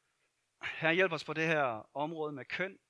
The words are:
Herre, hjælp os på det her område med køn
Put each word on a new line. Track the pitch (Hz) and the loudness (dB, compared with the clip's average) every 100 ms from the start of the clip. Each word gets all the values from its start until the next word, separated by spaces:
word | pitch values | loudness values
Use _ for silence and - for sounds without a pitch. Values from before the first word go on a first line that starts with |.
| _ _ _ _ _ - | _ _ _ _ _ -10
Herre, | - - 160 | -8 0 2
hjælp | 175 190 | 4 4
os | 156 | 2
på | - | -4
det | 151 160 | -2 2
her | 151 135 110 - 139 | 4 2 0 -6 -4
område | 151 160 151 | -4 -2 -6
med | 139 123 | -6 -6
køn | - 190 196 _ | -4 -4 -6 _